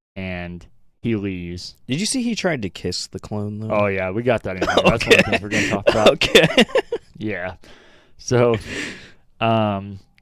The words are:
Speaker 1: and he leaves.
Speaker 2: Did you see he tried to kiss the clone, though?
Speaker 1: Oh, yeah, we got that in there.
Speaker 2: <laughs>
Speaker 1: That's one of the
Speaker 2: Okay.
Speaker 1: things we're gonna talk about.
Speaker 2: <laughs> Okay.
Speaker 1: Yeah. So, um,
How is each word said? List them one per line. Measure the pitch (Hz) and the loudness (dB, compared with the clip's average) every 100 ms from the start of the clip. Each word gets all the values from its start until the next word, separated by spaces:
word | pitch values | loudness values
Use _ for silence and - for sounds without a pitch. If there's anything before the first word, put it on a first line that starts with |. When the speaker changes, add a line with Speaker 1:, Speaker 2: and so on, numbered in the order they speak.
| _ - | _ -12
Speaker 1:
and | 95 90 87 87 - - _ _ | -8 -8 -10 -12 -16 -20 _ _
he | 123 110 | -2 -2
leaves. | 98 92 87 90 - - - | -2 -6 -8 -10 -12 -18 -6
Speaker 2:
Did | 135 | -4
you | 214 | -2
see | 269 | -2
he | 240 214 | -2 -2
tried | 185 147 | -2 -2
to | 101 | -6
kiss | - 90 90 - | -6 -6 -6 -8
the | - | -12
clone, | - 107 104 104 | -8 -6 -6 -6
though? | 110 | -2
Speaker 1:
Oh, | 107 104 | 0 0
yeah, | 95 92 | 0 -2
we | 98 | -2
got | 123 110 | 0 0
that | 101 92 | -2 -4
in | - | 0
there. | 762 | 2
Speaker 2:
<laughs> | - | 2
Speaker 1:
That's | |
one | |
of | 117 | 2
the | - - | 4 4
Speaker 2:
Okay. | |
Speaker 1:
things | - - | 4 0
we're | 101 | -2
gonna | 107 98 | -2 -2
talk | 101 104 | 0 0
about. | 110 107 | 4 4
Speaker 2:
<laughs> | |
Okay. | 139 - - 156 - 220 523 - 480 - - | 4 4 6 6 4 4 2 -2 -6 -10 -10
Speaker 1:
Yeah. | 107 92 92 87 - - - - _ - | -6 -6 -8 -10 -18 -20 -20 -20 _ -16
So, | - 123 120 110 - - - - - - _ _ | 0 4 4 2 -2 -10 -10 -12 -18 -20 _ _
um, | 113 113 107 98 101 95 - _ | 0 2 2 -2 -6 -14 -18 _